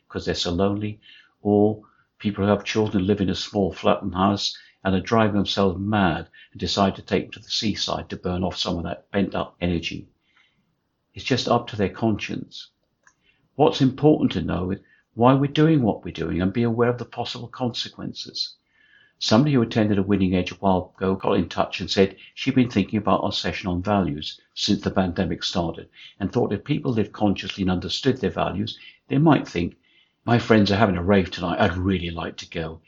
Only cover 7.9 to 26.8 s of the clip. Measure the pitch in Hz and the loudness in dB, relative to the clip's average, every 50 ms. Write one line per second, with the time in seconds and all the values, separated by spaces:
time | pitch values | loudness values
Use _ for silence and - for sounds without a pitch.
7.9 | 80 85 85 - 98 - - 90 90 90 90 90 87 - - 107 90 85 82 85 | -4 -6 -6 -10 -10 -8 -6 -4 -4 -2 -4 -4 -4 -4 -4 -4 -4 -4 -4 -6
8.9 | - - _ _ - 101 95 - - 87 80 - - - 87 90 87 82 - - | -8 -12 _ _ -2 -2 -2 -2 -2 -6 -6 -8 -6 -4 -2 -2 -2 -2 -4 -6
9.9 | - - - _ _ _ _ _ _ _ _ _ _ _ _ _ _ _ _ _ | -8 -10 -14 _ _ _ _ _ _ _ _ _ _ _ _ _ _ _ _ _
10.9 | _ _ _ _ - - - - 131 120 - - 117 117 120 - - 104 - - | _ _ _ _ -16 -8 -2 0 0 0 2 2 2 2 0 -2 -4 -2 -2 -2
11.9 | - - 113 113 104 98 - - - - - - - - - - _ _ _ _ | -2 -2 0 0 0 -2 -4 -6 -8 -8 -10 -12 -16 -20 -20 -20 _ _ _ _
12.9 | _ _ _ _ _ _ _ _ _ _ _ _ _ - 147 - - - 139 127 | _ _ _ _ _ _ _ _ _ _ _ _ _ 2 2 2 2 2 2 2
13.9 | - - 139 151 151 - - - - 95 80 - 85 87 90 92 98 - _ _ | 2 4 4 4 4 4 2 0 -2 -2 -4 -4 -4 -4 -4 -4 -6 -8 _ _
14.9 | _ _ _ _ - 107 117 127 135 135 143 139 143 156 151 165 160 143 120 101 | _ _ _ _ -2 4 4 6 6 4 2 0 2 2 4 4 4 2 2 0
15.9 | - - - 87 82 82 78 85 85 82 92 98 98 120 117 117 113 117 117 120 | -2 -2 -6 -10 -8 -6 -4 -4 -2 0 0 0 0 0 0 0 2 2 2 0
16.9 | 120 120 117 - - - 113 - - 120 120 113 - - 127 120 110 - - - | 0 -4 -6 -12 -10 -8 -8 -8 -8 -12 -12 -12 -8 -6 -6 -4 -4 -6 -10 -10
17.9 | - - - - - - - - - - - - - _ _ _ _ _ _ _ | -10 -12 -10 -10 -10 -12 -14 -10 -8 -8 -8 -8 -10 _ _ _ _ _ _ _
18.9 | _ _ _ _ _ - - - 110 113 147 151 139 127 113 117 - 117 107 104 | _ _ _ _ _ -6 0 4 4 4 4 4 4 2 2 2 2 0 2 2
19.9 | 101 98 95 101 101 92 95 90 95 92 87 - - - - 98 92 90 90 - | 2 2 2 2 2 2 2 2 2 0 0 -2 -4 -2 0 2 2 2 0 -4
20.9 | _ - 95 95 98 98 - - - - 82 - - 92 82 - - - 92 - | _ -4 -2 -2 -2 0 0 0 2 2 0 0 0 -2 -2 -2 -4 -8 -6 0
21.9 | - 104 95 95 - - - - - - - 135 127 131 123 123 - 104 95 - | 4 4 4 4 2 -6 -20 -20 -14 -8 -4 0 2 2 2 2 2 0 0 2
22.9 | 110 107 98 98 95 - - 101 - - - 92 85 - - 95 90 87 90 104 | 0 -2 2 2 2 2 0 -2 -4 -4 -4 -4 -6 -4 -4 -4 -2 -2 0 2
23.9 | 104 101 90 76 73 76 76 - - - _ _ - - - 110 101 95 - 95 | 2 2 2 0 -2 -6 -8 -12 -14 -16 _ _ -10 -4 0 0 0 0 0 -2
24.9 | - 98 92 90 85 - 92 82 87 - - - - 90 85 85 82 - - - | 0 0 0 0 0 -2 -2 -2 -4 -6 -6 -6 -4 -4 -4 -4 -6 -10 -14 -18
25.9 | _ - - - _ - 101 92 - 120 123 - 107 98 - - 147 156 | _ -20 -20 -18 _ -8 -6 -4 -2 -2 -2 -2 -2 -4 -4 -4 -4 -4